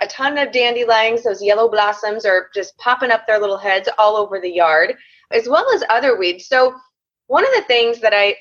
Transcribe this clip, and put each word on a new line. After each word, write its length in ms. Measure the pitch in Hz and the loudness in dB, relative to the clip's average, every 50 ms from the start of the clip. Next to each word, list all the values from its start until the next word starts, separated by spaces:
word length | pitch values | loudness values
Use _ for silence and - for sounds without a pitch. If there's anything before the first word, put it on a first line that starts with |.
a 80 | 208 208 | -4 -8
ton 300 | - - 269 285 294 294 | -6 -6 -4 -4 -2 -2
of 120 | 277 233 | -4 -2
dandelions. 720 | 254 247 240 240 240 240 240 226 226 220 220 226 233 233 | 0 0 0 0 0 -2 0 0 2 2 2 0 -2 -2
Those 180 | 233 226 190 185 | -2 -4 -4 -2
yellow 300 | 202 202 208 220 226 226 | 0 0 2 2 2 0
blossoms 540 | 214 214 208 208 208 - 226 214 208 226 220 | 2 0 0 0 -2 -4 -4 -6 -6 -4 -2
are 240 | 202 185 185 180 - | 0 0 0 -2 -4
just 240 | - 202 180 - - - | -8 -8 -8 -10 -10 -6
popping 340 | - 240 247 247 262 247 | -2 -2 0 0 0 0
up 160 | 226 220 - - | 0 0 0 0
their 100 | 214 208 | -2 0
little 200 | 208 202 196 190 | 0 -2 -4 -4
heads 300 | 202 202 190 196 190 - - | -2 -2 -2 -2 -2 -4 0
all 200 | - 214 214 214 | 2 2 2 2
over 240 | 214 208 196 190 190 | 0 -2 -4 -4 -8
the 100 | 180 180 | -6 -4
yard, 460 | 175 175 170 160 156 160 175 208 262 - - _ _ _ _ - | -2 0 2 2 4 2 2 0 -2 -8 -12 _ _ _ _ -4
as 180 | - 233 226 240 | -2 -2 0 2
well 160 | 285 330 466 539 | 0 0 2 2
as 120 | 466 349 - - | 0 0 0 0
other 300 | 226 240 269 269 233 190 | 0 0 2 0 0 0
weeds. 300 | 185 175 175 185 - - | 0 -4 -4 -6 -4 0
So 260 | 269 254 254 254 254 - - _ _ _ _ _ _ _ _ - | 2 2 2 2 0 -4 -20 _ _ _ _ _ _ _ _ -2
one 160 | 262 330 415 | 0 2 2
of 80 | 539 523 | 2 0
the 80 | 440 | 0
things 380 | - - 240 233 233 233 233 233 | 0 0 0 2 2 0 0 0
that 120 | 220 214 | 0 0
I 220 | 202 202 202 202 196 - | 2 2 2 0 -2 -4